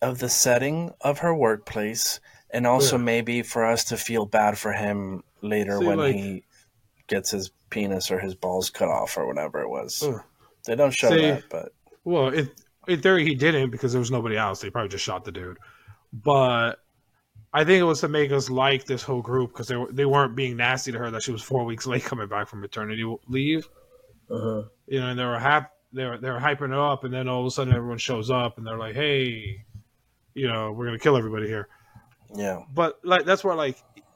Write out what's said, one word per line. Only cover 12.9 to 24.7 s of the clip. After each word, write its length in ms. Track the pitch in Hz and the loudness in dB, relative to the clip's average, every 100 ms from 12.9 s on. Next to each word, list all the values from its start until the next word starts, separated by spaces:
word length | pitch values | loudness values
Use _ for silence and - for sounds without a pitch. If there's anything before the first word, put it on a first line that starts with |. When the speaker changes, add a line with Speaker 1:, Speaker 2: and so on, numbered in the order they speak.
| 175 | 2
Speaker 2:
theory, 240 | 190 185 160 | 4 6 4
he 100 | 139 | 2
didn't 360 | 151 156 131 | 4 4 2
because 200 | 117 127 | 0 -2
there 60 | 127 | 0
was 120 | 117 | 0
nobody 260 | 123 113 107 | 0 0 0
else. 240 | 107 95 | 0 -2
They 80 | 101 | -6
probably 200 | 117 101 | -4 -4
just 140 | 95 | -4
shot 220 | - 92 92 | -6 -6 -8
the 60 | |
dude. 260 | 92 90 90 - - - - _ | -12 -12 -14 -20 -20 -20 -20 _
But 640 | 117 147 139 131 120 117 - _ _ _ _ _ - - | -4 2 4 6 4 2 -2 _ _ _ _ _ -20 -2
I 100 | 147 156 | 2 6
think 160 | 190 | 6
it 40 | 175 | 6
was 160 | 151 | 4
to 60 | 160 | 2
make 240 | 151 143 | 2 2
us 180 | 139 131 | 2 0
like 360 | 127 135 135 - | 2 2 2 -2
this 180 | 127 | -6
whole 180 | - 127 | -4 -4
group 320 | 113 131 123 | -2 -2 -2
'cause 140 | - 117 | -4 -8
they 80 | 123 | -6
were, 160 | 123 | -4
they 140 | 127 143 | 0 4
weren't 300 | 139 135 120 | 4 4 0
being 220 | 131 120 | -4 0
nasty 340 | 120 127 135 | 0 0 -2
to 80 | 117 | -6
her 120 | 120 | -6
that 120 | 110 | -6
she 80 | 123 | -6
was 120 | 113 | -6
four 220 | - 131 117 | -2 -2 -2
weeks 220 | 113 131 | -4 -4
late 160 | 120 | -4
coming 240 | - 123 104 | -2 -6 -6
back 200 | 104 104 | -6 -6
from 140 | 107 | -8
maternity 400 | 101 - 107 110 | -12 -8 -8 -6
w-, 160 | 113 117 - | -6 -6 -6
leave. 420 | 127 143 160 156 _ _ _ _ _ - | -2 0 0 -4 _ _ _ _ _ -10
Speaker 1:
Uh-huh. 340 | 113 113 110 107 | -6 -4 -4 -8